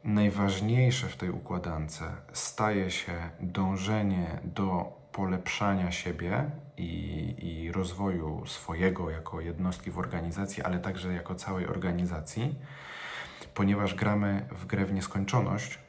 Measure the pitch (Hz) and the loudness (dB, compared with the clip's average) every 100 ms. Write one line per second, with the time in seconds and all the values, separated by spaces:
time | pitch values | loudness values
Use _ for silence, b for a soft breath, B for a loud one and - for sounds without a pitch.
0 | - 104 104 98 98 95 107 123 127 123 | 4 6 6 6 2 4 4 6 6 4
1 | 92 - 92 85 - 90 90 78 78 - | -2 -2 -2 -2 -2 -2 -2 -2 -4 -6
2 | 80 82 - - - - 107 101 92 - | -8 -8 -8 -6 -6 2 2 4 0 -2
3 | - 85 82 - 92 101 95 95 98 107 | -4 -6 -6 -4 -4 2 2 2 2 2
4 | 104 92 82 80 - - 98 90 - - | 4 2 0 -4 -4 -2 2 2 -2 -10
5 | - - 95 92 - - 101 95 90 85 | -10 -2 0 0 -2 0 2 4 2 0
6 | 90 82 87 110 151 - - - 85 82 | -4 -2 0 0 0 -4 -12 -6 -4 -2
7 | 82 78 82 82 85 80 82 92 90 92 | -4 -4 -4 -4 -6 -4 -2 0 -2 0
8 | 98 87 78 80 - - - 82 92 90 | 0 0 -2 -4 -6 -8 -6 2 2 2
9 | 82 78 78 80 85 80 90 90 98 90 | -2 -4 -6 -6 -6 0 0 0 -4 -4
10 | 90 85 85 87 101 - 90 90 95 90 | -2 -2 -2 -2 -4 -2 -2 0 -2 -4
11 | 92 87 - 90 - 92 85 87 90 87 | -2 -2 -4 -6 -2 -2 -2 0 0 0
12 | 87 80 - 113 135 - B B B B | 0 -2 -4 -2 -2 -2 B B B B
13 | B B B B B - 98 101 101 - | B B B B B 2 4 6 2 2
14 | 104 104 101 98 - - - 98 95 95 | 4 4 4 2 -2 -8 -2 0 2 0
15 | - 98 98 127 95 101 - - | 0 -2 4 4 4 0 -2 -10